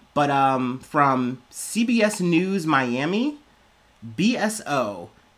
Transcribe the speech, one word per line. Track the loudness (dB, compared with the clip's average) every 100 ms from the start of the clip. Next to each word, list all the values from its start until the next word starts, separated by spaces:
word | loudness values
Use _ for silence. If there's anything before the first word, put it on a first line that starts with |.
| _
But, | -2 2
um, | 2 2 2 -2 -6
from | -2 2 4 2 -2 -6 -12
C | -14 -6 -2
B | 0 2
S | 2 0
News | 2 2 2 -2 0
Miami, | 0 0 -2 -2 -2 -2 -6 _ _ _ _ _ _ -10 -2
B | 0
S | 0 -2 -4 -4
O, | -2 -2 -6 -14 -20 _